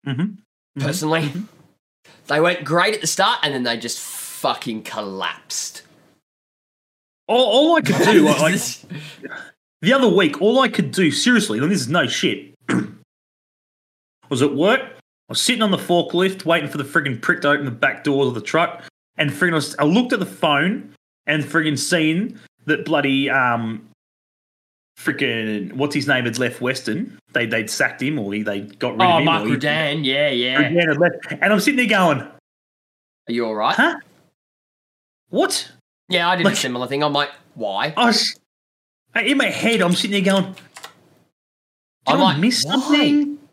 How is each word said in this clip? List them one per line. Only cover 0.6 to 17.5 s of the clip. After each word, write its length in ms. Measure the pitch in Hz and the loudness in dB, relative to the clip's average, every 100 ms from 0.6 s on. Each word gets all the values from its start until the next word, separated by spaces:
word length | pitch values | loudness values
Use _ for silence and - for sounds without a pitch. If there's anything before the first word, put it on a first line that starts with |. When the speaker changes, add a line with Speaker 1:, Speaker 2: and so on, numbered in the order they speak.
| _ 143 | _ -6
Speaker 2:
Personally. 420 | 143 180 156 160 | -4 -2 0 0
Speaker 1:
Mm-hmm. 220 | 147 170 214 _ _ _ _ _ - _ - | -2 -6 -12 _ _ _ _ _ -20 _ -4
Speaker 2:
They 140 | 147 | 0
went 240 | 170 175 | 2 0
great 300 | 147 170 196 | -2 0 2
at 60 | 220 | 0
the 60 | 156 | -4
start, 320 | - 196 247 | 0 0 2
and 120 | 151 | -2
then 80 | 135 | -2
they 140 | 123 117 | -2 -4
just 220 | 117 - | -6 -10
fucking 840 | - - - - 139 117 123 110 | -10 -12 -12 -4 -4 -4 -6 -8
collapsed. 1000 | - - 104 95 87 - _ - - - _ _ _ _ _ _ _ _ _ _ _ _ _ _ - | -8 -8 -8 -6 -6 -8 _ -10 -10 -14 _ _ _ _ _ _ _ _ _ _ _ _ _ _ 0
Speaker 1:
All, 160 | 233 247 240 311 | 2 4 4 6
all 60 | 330 | 4
I 40 | |
could 160 | - - | 2 2
do, 200 | - 214 | 6 6
Speaker 2:
<laughs> 160 | 294 - | 6 4
Speaker 1:
like, 200 | 208 196 - - - 151 151 - 135 - - _ _ _ | 2 0 -4 -10 -14 -14 -14 -18 -16 -16 -18 _ _ _
the 100 | 170 | 2
other 160 | 269 247 | 4 6
week, 340 | 180 165 - | 4 2 2
all 180 | 202 254 | 2 4
I 80 | 262 | 2
could 220 | - 143 | 0 -2
do, 200 | - 170 | 2 2
seriously, 460 | - 240 240 - 110 | 2 4 4 2 -2
and 100 | 151 | 0
this 100 | 190 | 0
is 80 | 120 | 0
no 180 | 165 123 | 0 0
shit, 460 | - 156 101 - _ - | 0 -2 -4 -10 _ -2
<clears throat> 1600 | 127 123 - _ _ _ _ _ _ _ _ _ _ _ _ _ | -2 -2 -14 _ _ _ _ _ _ _ _ _ _ _ _ _
was 140 | 131 | 0
at 120 | 139 | 0
work. 260 | 139 185 262 | 2 2 2
I 500 | 262 - _ _ _ | -2 -16 _ _ _
was 100 | 127 | -2
sitting 180 | - 240 | 0 0
on 80 | 214 | 0
the 60 | 180 | 0
forklift 720 | - 175 170 175 190 190 156 | 2 0 2 0 0 -2 0
waiting 240 | 165 147 | 0 0
for 80 | 147 | -8
the 60 | |
friggin' 360 | 135 170 139 117 | -2 -2 -2 -2
prick 220 | - - | -2 0
to 80 | 143 | 2